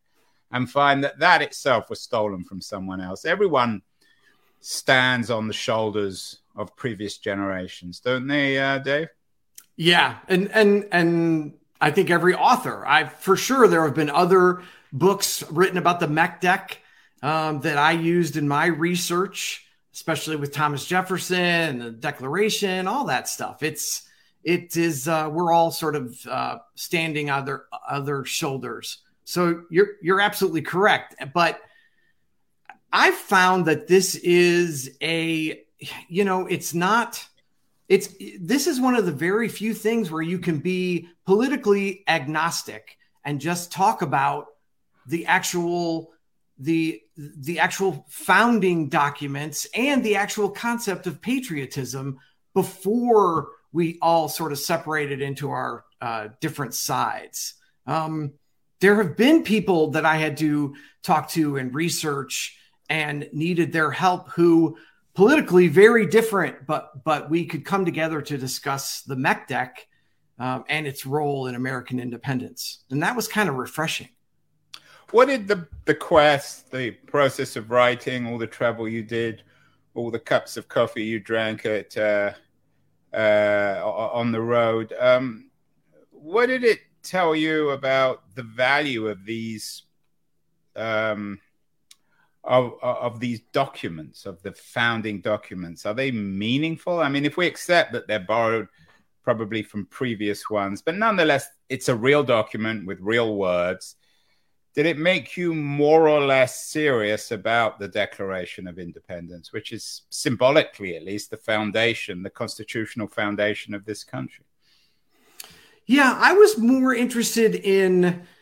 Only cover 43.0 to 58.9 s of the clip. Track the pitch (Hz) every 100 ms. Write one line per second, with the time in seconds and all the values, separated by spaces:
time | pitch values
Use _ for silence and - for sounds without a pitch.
43 | _ _ 139 143 160 175 - 180 202 220
44 | 165 139 139 147 - _ _ _ _ _
45 | 127 170 165 180 - 180 170 175 170 165
46 | 160 _ _ _ _ - 139 165 160 -
47 | _ - 147 147 135 160 180 - 190 143
48 | - - - 190 233 226 185 170 143 160
49 | 143 - 143 143 151 - - 196 277 262
50 | 208 202 202 214 196 - 233 233 202 175
51 | 180 143 226 262 254 151 131 143 123 135
52 | 139 135 _ _ _ 190 - - 190 240
53 | 240 214 180 160 - - _ 160 165 170
54 | 165 165 151 - 156 143 - 165 151 156
55 | 143 127 139 139 139 131 127 117 - _
56 | 120 110 107 120 156 147 120 - - 127
57 | 113 104 - - - - _ _ - 160
58 | 160 156 147 - _ _ _ _ 190